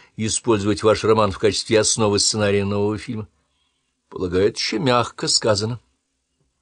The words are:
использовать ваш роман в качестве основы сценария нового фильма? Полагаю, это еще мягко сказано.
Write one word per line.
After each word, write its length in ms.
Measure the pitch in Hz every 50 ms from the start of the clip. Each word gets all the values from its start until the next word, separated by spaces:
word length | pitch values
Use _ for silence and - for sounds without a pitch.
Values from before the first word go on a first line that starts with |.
| - _ _
использовать 680 | - 110 107 - - - 123 110 101 98 107 101 - -
ваш 200 | 110 104 - -
роман 280 | 104 110 110 107 98
в 80 | 90 -
качестве 400 | - 104 92 - - - 110 107
основы 400 | 104 - - 117 110 104 104 101
сценария 440 | - - - 107 104 101 98 101 98
нового 340 | 98 101 101 104 104 107
фильма? 300 | 101 - - 113 107 101 - _ _ _ _ _ _ _ _ _ _ _ _ _ _ _
Полагаю, 400 | _ - - 95 90 87 92 101
это 100 | 120 113
еще 200 | - - - 226 208
мягко 480 | 160 127 123 120 117 - - - 160
сказано. 520 | 151 - - - 113 104 95 107 113 123 - - _ _ _ _ _ _ _ _ _ _ _ _ _ _ _